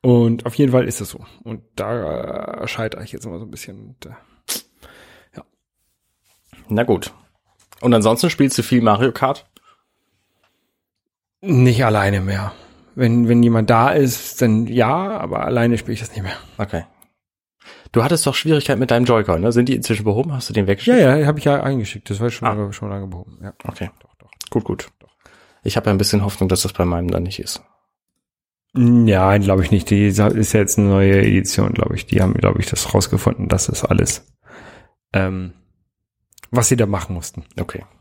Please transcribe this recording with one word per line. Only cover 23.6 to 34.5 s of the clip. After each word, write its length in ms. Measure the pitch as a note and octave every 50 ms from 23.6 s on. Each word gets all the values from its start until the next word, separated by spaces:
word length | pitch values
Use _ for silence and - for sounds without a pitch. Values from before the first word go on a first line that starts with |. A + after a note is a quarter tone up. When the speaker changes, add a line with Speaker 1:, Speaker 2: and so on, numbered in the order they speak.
| -
Speaker 2:
Okay. 260 | - - - - - _ _
Speaker 1:
Doch, 140 | _ _ _ _
doch. 120 | - _ - _ - -
Speaker 2:
Gut, 140 | - A#2+ G#2
gut. 240 | - - - - - _ _
Speaker 1:
Doch. 100 | - _ _ _ _ - _ _ _ _ _ _
Speaker 2:
Ich 140 | _ G#2+ -
habe 100 | - -
ja 60 | A2
ein 60 | G2+ F#2+
bisschen 260 | G2+ - - G#2 F#2+
Hoffnung, 240 | G2+ - - F#2+ F#2
dass 140 | F#2 -
das 100 | - F#2
bei 120 | - - F#2
meinem 260 | F2+ F2 E2+ F2+ F2+
dann 140 | F2+ E2+ F2
nicht 140 | F#2 G2 -
ist. 240 | - - - - _ _ _ _ _ _ _ _ _ _ _ _ _ _ _ _ _ _ _ _ _ _
Speaker 1:
Nein, 680 | _ C3 A#2+ A#2+ A#2+ A#2+ A#2 A2 G2+ F#2 F#2 F#2+ G2 G#2
glaub 180 | G2 G2 F#2+ F#2+
ich 100 | F2 -
nicht. 200 | A2 G2 - -
Die 200 | G#2+ G2+ G#2 G#2
sa-, 180 | F#2+ G2+ G#2 G#2
ist 260 | - A2+ G#2+ - -
ja 60 | A2
jetzt 180 | G2+ G2+ - -
eine 100 | G#2 G2+
neue 340 | G2 G2 G2 G2 G2 G2
Edition, 500 | G#2 G#2+ G2+ F#2+ F#2+ - - - G2+ G2+
glaub 200 | - - - -
ich. 140 | - G2 -
Die 160 | - - F#2+
haben, 120 | F#2+ G2 G2+
glaub 240 | - - - F#2+ -
ich, 80 | F#2+
das 280 | - - - - - -
rausgefunden, 540 | G2 F#2+ - - G2 - - - - G2 -
dass 180 | - F#2 -
das 180 | - - - -
alles, 420 | - - - - - - - _ _ _ _ _ _